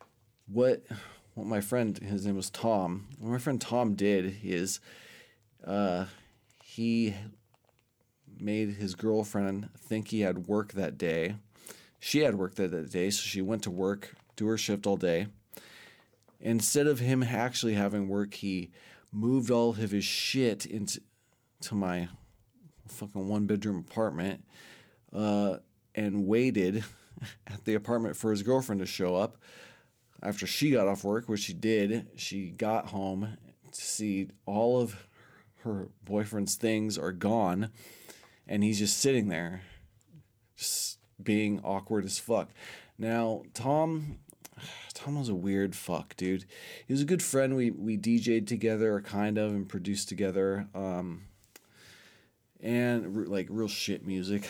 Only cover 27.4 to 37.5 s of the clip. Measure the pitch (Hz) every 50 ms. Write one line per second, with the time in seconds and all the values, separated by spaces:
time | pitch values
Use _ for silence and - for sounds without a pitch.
27.4 | - - 101 - - 110 107 107 104 113 120 117 113 98 - - - 110 107 101
28.4 | 101 120 131 131 127 123 104 98 92 95 - - 92 90 90 92 107 113 - -
29.4 | - - - - - - - - _ _ _ _ _ _ _ - - 104 104 101
30.4 | 92 90 - - 139 151 131 113 95 98 101 98 98 101 104 117 120 - 107 101
31.4 | - - 87 87 110 110 110 104 101 101 113 117 - - - - - - 95 98
32.4 | 95 85 90 - 110 107 110 107 - 101 104 98 98 95 95 95 107 110 101 -
33.4 | - - - _ _ - - - - - - - 107 104 98 98 95 - - _
34.4 | - - 101 107 117 120 127 123 120 107 101 - - - _ - - - - -
35.4 | - _ _ - - 117 104 95 90 - - _ - - 101 104 107 104 110 104
36.4 | 98 90 - - 117 113 110 107 107 107 101 - 76 95 92 87 104 101 113 117
37.4 | 101 90